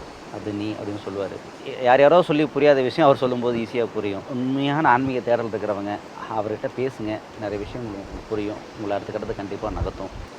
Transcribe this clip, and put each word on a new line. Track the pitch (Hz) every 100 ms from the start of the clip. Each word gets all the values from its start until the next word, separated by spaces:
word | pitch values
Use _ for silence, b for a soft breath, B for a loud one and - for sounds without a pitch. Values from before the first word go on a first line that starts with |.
| - - - 104
அது | 101
நீ | 104 107
அப்படின்னு | 107 104 104 104
சொல்லுவாரு. | 98 95 - - - -
யா-, | 131
யார் | 127 131
யாரோ | 143 170
சொல்லி | 170 151 147
புரியாத | 139 147 143
விஷயம் | 127 139 147
அவர் | 131
சொல்லும்போது | 127 123 120 117
ஈஸியா | 110 120 110
புரியும். | 107 101 98 92
உண்மையான | 127 127 135 139 143 147
ஆன்மீக | 123 135 127
தேடல் | 117 117 117
இருக்கிறவங்க | 101 104 101 101 101 - - - 110
அவர்கிட்ட | 107 107 131 -
பேசுங்க, | 131 127 107 107 - -
நிறைய | 104 101 104
விஷயம் | 127 117
உங்களுக்கு | 98 98 95 -
புரியும். | 107 104 - - -
உங்களை | 104 101
அடுத்த | -
கட்டத்தை | 107 104 104
கண்டிப்பா | 101 98 110
நகர்த்தும். | 95 92 - 95 - -